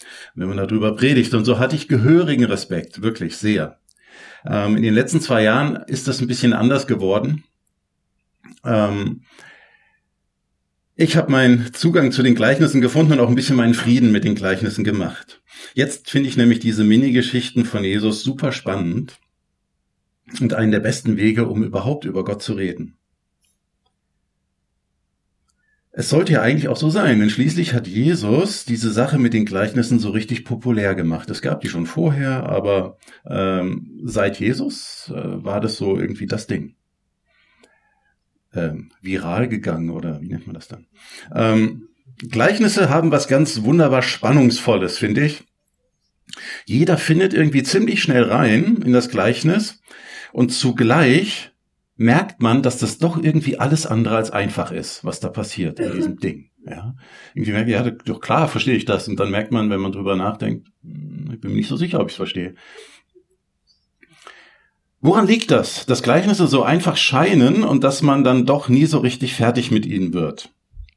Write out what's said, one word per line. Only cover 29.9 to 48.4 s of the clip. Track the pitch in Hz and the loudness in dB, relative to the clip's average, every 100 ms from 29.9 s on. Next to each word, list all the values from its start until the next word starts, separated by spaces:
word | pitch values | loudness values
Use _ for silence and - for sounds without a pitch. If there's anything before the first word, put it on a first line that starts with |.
| 120 | 0
so | 104 | 0
richtig | 107 107 117 | -4 -4 -8
populär | - 113 127 110 101 92 | -8 -6 -2 0 0 -2
gemacht. | 82 80 - | -4 -4 -8
Es | - | -8
gab | - - | -6 -6
die | - | -6
schon | 85 160 | -6 -6
vorher, | 156 165 139 135 131 - | -2 0 0 -2 -4 -4
aber, | 98 101 98 92 - _ - - | -4 -2 -2 -4 -10 _ -20 -10
ähm, | 90 95 92 92 85 - - | -4 -2 -2 -4 -6 -12 -14
seit | 123 107 101 - | -6 -2 -2 -2
Jesus, | 98 - 285 - - - - | -2 -2 -4 -8 -14 -16 -14
äh, | - 92 95 | -10 -8 -8
war | 98 104 | -6 -4
das | 107 - | -4 -4
so | 98 95 | -4 -2
irgendwie | 90 - 95 | -4 -8 -8
das | 110 - | -8 -6
Ding. | 98 - - _ _ _ _ _ _ _ _ _ _ _ _ _ _ _ _ _ 90 | -8 -8 -18 _ _ _ _ _ _ _ _ _ _ _ _ _ _ _ _ _ -6
Ähm, | 80 78 - _ | -6 -8 -14 _
viral | 95 95 82 92 123 | -8 -6 -4 -2 -2
gegangen | 110 - 82 82 | -4 -4 -4 -6
oder | 82 82 76 | -6 -8 -8
wie | 80 | -10
nennt | - - | -12 -12
man | - | -18
das | - | -18
dann? | - _ _ - - - | -20 _ _ -20 -20 -10
Ähm, | 120 117 110 110 - - _ - - | -2 2 2 0 -4 -16 _ -20 -18
Gleichnisse | 82 110 143 214 214 202 170 | -6 0 2 2 2 2 2
haben | 151 165 | 2 2
was | 143 - | 2 2
ganz | 135 151 113 | 2 2 0
wunderbar | 107 165 147 131 | 2 4 4 2
Spannungsvolles, | 123 - 107 143 123 120 - 104 90 - | 0 -2 2 4 4 2 0 0 0 -2
finde | 104 107 147 | -2 0 0
ich. | 147 - _ _ _ _ _ _ _ _ - - - - | -2 -14 _ _ _ _ _ _ _ _ -20 -16 -16 -4
Jeder | 110 170 170 | 0 2 2
findet | - 160 190 | 2 2 2
irgendwie | 175 156 135 | 2 2 2
ziemlich | 127 190 226 - | 2 2 2 0
schnell | - 123 | 2 2
rein | 113 110 | 4 2